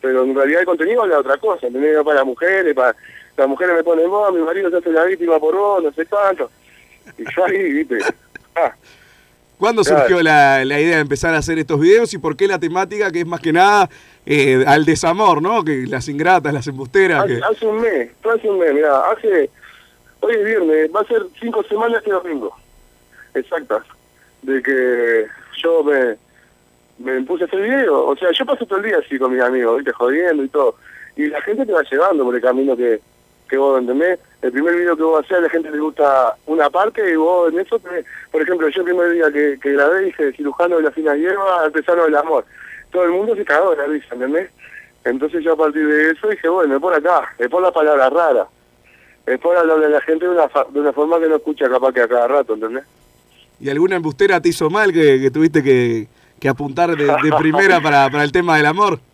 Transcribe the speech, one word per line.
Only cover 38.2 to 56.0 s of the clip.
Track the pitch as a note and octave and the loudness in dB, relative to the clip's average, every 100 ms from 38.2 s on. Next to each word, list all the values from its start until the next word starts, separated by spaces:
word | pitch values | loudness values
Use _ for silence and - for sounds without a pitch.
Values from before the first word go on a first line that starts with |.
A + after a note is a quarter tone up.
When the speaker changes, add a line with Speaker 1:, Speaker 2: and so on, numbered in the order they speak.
| - | -6
Speaker 1:
por | A#3 | -4
ejemplo, | F3+ F3+ D#3 | -2 0 -2
yo | D#3+ | -2
el | F3 | -2
primer | F3+ F3 | 0 0
día | E3+ D#3 | 2 0
que, | D3 D3 C#3 | 2 -2 -2
que | C#3 | -2
grabé | C#3+ C#3+ F#3 F#3+ | 2 2 2 -2
dije, | - D3 | -2 -4
"Cirujano | B2+ C#3+ C3+ F3+ E3+ | -2 -8 -2 0 2
de | |
las | D#3 | 0
finas | D3 D#3 C#3+ | -2 -2 0
hierbas, | E3+ G3 G3 F3+ | -2 -2 0 0
artesano | D#3 D#3 D3 F3 | 0 -2 0 0
del | E3 D3 | 2 0
amor". | D3+ C#3+ - - - - - | 0 -2 -4 -18 -20 -20 -8
Todo | F3+ F3 | -2 0
el | |
mundo | F3 A3 G3+ | 0 -2 -4
se | G3+ | 0
cagó | D3 F#3+ | 0 2
de | D3+ | 0
la | C#3+ | -2
risa, | D3+ - B2 | -6 -8 -8
¿entendés? | C3 D#3 F#3 _ - - - _ B2 | -4 -4 -4 _ -20 -20 -20 _ -6
Entonces | C3 D3 E3 D#3+ | -4 -4 -4 -2
yo | |
a | D#3 | 0
partir | D#3 D3+ D3+ | 0 0 0
de | D3+ D#3 | 2 2
eso | D#3+ G#3+ | 0 -4
dije, | G3+ E3 | -4 -2
"Bueno, | F#3 D#3 C3+ | 0 0 0
es | |
por | E3+ | 0
acá, | E3 D#3 E3+ C3+ - | 0 2 0 0 -8
es | A#2+ | -4
por | E3 | 0
la | F3+ | 0
palabra | F3 D3+ D3 C3 | 0 2 2 2
rara, | D3+ E3 A#2+ F#2+ _ _ _ _ _ _ _ - | 2 2 0 -2 _ _ _ _ _ _ _ -6
es | C3 | -4
por | E3+ F3 | 0 2
hablarle | E3 D#3 D3+ | 2 2 2
a | |
la | D3+ | 0
gente | D3+ D#3+ F3+ | 0 -2 0
de | |
una | F3 D3 | 0 0
fa-, | D3 C3+ | 0 -2
de | C#3+ | -2
una | C#3+ | -2
forma | - D3+ E3+ | -2 0 0
que | D#3+ | 2
no | D#3 | 0
escucha | D#3 D3+ C3+ | -2 -2 0
capaz | B2+ C3 | 0 0
que | B2+ | 0
a | A#2 | 0
cada | A#2+ A#2+ | 0 2
rato", | C#3+ B2+ A2 | 0 0 -4
¿entendés? | A2 B2+ - _ _ _ _ _ _ _ | -6 -8 -12 _ _ _ _ _ _ _
Speaker 2:
¿Y | C3 | -6
alguna | C#3+ F#3 F#3 | -2 0 0
embustera | D#3 C3 G3 F3+ | -4 0 2 2
te | E3+ | 0
hizo | D#3+ D#3 | 0 -2
mal | G3 G#3 | 0 0
que, | E3+ D3+ C3+ | 4 4 4
que | C3+ | 2
tuviste | C#3 D#3+ D3+ | 2 2 2
que, | C3+ B2+ A#2+ A#2 | 4 4 2 -2